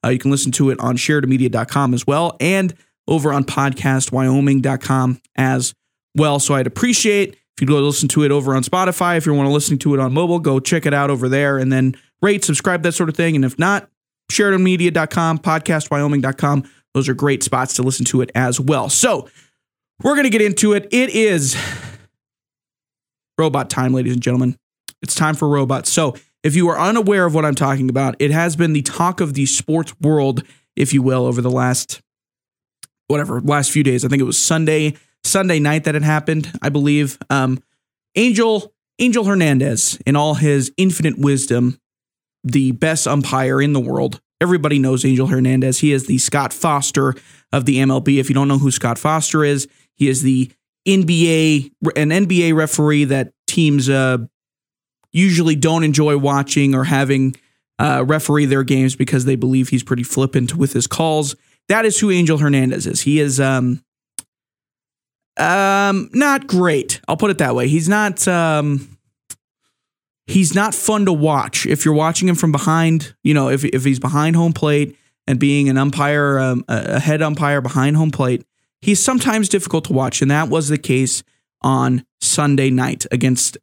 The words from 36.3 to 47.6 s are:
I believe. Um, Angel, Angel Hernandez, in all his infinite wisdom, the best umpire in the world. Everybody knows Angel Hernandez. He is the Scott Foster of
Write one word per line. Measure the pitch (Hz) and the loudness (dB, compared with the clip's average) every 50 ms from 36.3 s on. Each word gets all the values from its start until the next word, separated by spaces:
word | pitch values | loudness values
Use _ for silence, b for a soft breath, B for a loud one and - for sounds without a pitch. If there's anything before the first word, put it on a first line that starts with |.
| 160 156 147 - - - | -2 -2 -4 -6 -10 -6
I | - 156 | -6 -2
believe. | 139 147 143 147 147 147 147 135 - - - _ | 0 0 2 2 2 2 0 -2 -6 -12 -6 _
Um, | 139 139 131 131 131 131 _ _ _ _ _ _ _ _ _ _ _ | -2 0 0 0 -2 -4 _ _ _ _ _ _ _ _ _ _ _
Angel, | 180 226 254 220 208 233 226 220 202 - - _ _ _ _ _ - | 0 2 2 2 2 2 0 0 -2 -4 -10 _ _ _ _ _ -2
Angel | 240 247 214 240 208 | 0 0 2 2 0
Hernandez, | 196 202 190 165 151 139 131 135 143 117 - - - - - - | 0 2 2 2 2 2 2 0 0 -2 -2 -2 -4 -4 -4 -2
in | 135 139 | 0 0
all | 147 151 156 151 | 2 2 0 0
his | 127 151 151 143 139 127 - - | 0 2 2 2 0 0 -2 -2
infinite | - 190 190 160 - 160 156 120 - | 0 0 0 0 0 -2 -2 0 0
wisdom, | 139 143 139 131 135 - 120 120 123 123 127 _ _ _ _ _ _ _ _ _ _ _ _ _ | 0 0 2 0 0 0 0 0 0 0 -2 _ _ _ _ _ _ _ _ _ _ _ _ _
the | - 127 - 139 131 131 | -8 -2 0 0 0 0
best | 123 - - 160 160 156 - 120 | 0 0 -2 -2 -2 -2 -2 0
umpire | 139 143 135 - 131 131 131 131 131 139 | 0 -2 -2 -2 -2 -2 0 0 0 0
in | 139 147 | 0 0
the | 147 135 | 0 -2
world. | 120 127 127 - 135 131 - - _ _ _ _ | -2 -2 -2 -2 -2 -4 -4 -8 _ _ _ _
Everybody | 170 175 180 175 147 151 147 139 | 0 0 2 2 2 0 2 2
knows | 131 131 131 127 | 2 2 0 2
Angel | - 135 131 127 131 127 | 2 2 2 2 2 2
Hernandez. | 131 131 127 127 131 131 131 131 127 - | 2 2 2 2 2 2 2 0 0 2
He | - 147 | 2 2
is | 143 135 127 - | 2 0 0 0
the | 127 127 | 0 0
Scott | - - - 143 135 - | 0 0 0 -2 -2 -2
Foster | - - - 165 147 143 135 - - 139 135 135 120 B B B B B B B - | -4 -2 -2 0 0 0 -2 -2 -2 0 0 0 -2 B B B B B B B -4
of | 139 | -2